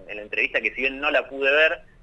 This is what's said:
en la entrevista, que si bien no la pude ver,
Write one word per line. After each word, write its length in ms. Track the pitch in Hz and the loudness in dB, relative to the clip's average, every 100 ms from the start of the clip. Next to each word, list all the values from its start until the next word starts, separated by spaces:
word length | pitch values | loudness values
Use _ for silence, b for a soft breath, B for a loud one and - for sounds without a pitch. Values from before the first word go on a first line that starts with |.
| 95 | -14
en 80 | 104 | -12
la 60 | |
entrevista, 380 | 107 - 135 131 | -8 -4 -2 0
que 140 | 107 | -2
si 80 | 113 | -2
bien 180 | 131 135 | -4 -2
no 100 | 147 | 0
la 160 | 139 123 | 0 -2
pude 220 | 135 139 | -2 2
ver, 300 | 147 160 170 - b | 4 4 2 -10 b